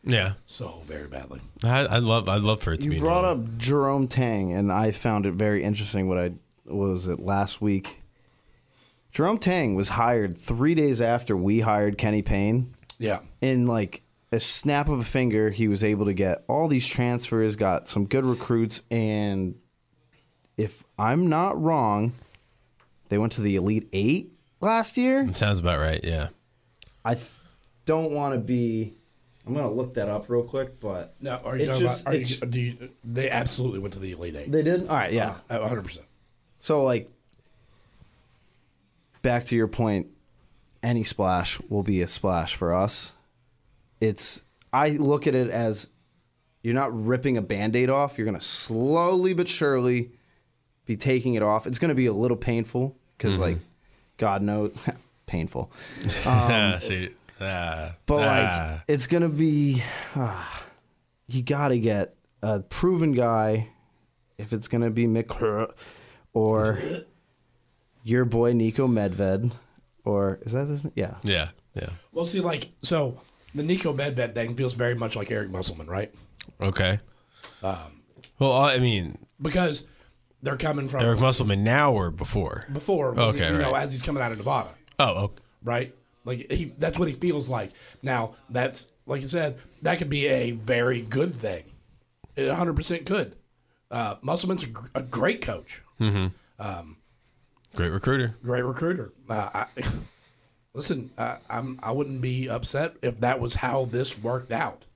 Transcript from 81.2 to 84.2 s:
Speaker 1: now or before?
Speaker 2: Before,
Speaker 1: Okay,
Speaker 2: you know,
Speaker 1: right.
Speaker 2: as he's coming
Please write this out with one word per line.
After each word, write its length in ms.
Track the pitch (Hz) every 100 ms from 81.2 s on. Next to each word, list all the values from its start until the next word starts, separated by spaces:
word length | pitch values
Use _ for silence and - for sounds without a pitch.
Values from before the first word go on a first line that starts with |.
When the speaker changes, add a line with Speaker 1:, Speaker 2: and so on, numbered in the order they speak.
| 131 127 110 98
Speaker 1:
now 300 | 107 131 147
or 160 | 113 87
before? 560 | 78 - 101 85 - -
Speaker 2:
Before, 440 | 139 - 185 135 117
Speaker 1:
Okay, 320 | 113 139 82
Speaker 2:
you 60 | 147
know, 120 | 131
Speaker 1:
right. 100 | 135
Speaker 2:
as 80 | 143
he's 100 | 131
coming 220 | 127 143